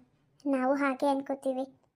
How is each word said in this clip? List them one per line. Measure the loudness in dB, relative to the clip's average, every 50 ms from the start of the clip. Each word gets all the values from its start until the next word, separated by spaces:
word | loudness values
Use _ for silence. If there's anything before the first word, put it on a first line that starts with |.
| _ _ _ _ _ _ _ _ -4
ನಾವು | -2 0 2 2 2 2
ಹಾಗೆ | 2 2 0 0 2 2
ಅನ್ಕೋತೀವಿ. | 2 2 0 -2 -4 -6 -4 -4 -4 -4 -4 -6 -8 -12 _ _ _ _